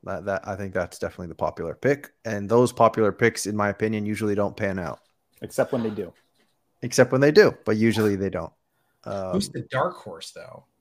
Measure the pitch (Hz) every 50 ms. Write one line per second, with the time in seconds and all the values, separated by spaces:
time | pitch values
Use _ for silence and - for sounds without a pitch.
0 | - - 98 78 92 101 98 - - 104 98 92 101 95 90 92 87 - - -
1 | - 85 - - 90 82 80 - - 78 - - 82 82 - - - 131 143 139
2 | - - _ _ - 113 107 101 101 95 117 120 123 120 - - 117 110 - 113
3 | 110 101 95 - 117 113 - - - 95 107 107 104 101 98 - 110 110 110 107
4 | 104 104 107 98 110 104 101 104 101 98 - - 107 98 95 95 87 71 58 -
5 | _ _ _ _ _ _ _ - - - - - 120 - 135 120 113 110 104 104
6 | 95 80 - _ _ _ _ _ _ _ _ _ _ _ _ - - 120 - 135
7 | 123 123 131 127 139 147 151 208 202 135 123 - - 107 110 107 113 113 98 110
8 | 107 104 101 95 98 95 90 87 82 - _ _ _ _ _ _ _ _ _ _
9 | - - 98 98 95 92 90 196 202 - - 135 104 - 131 131 156 180 - -
10 | - - 85 82 - - - 82 - - - - _ _ _ _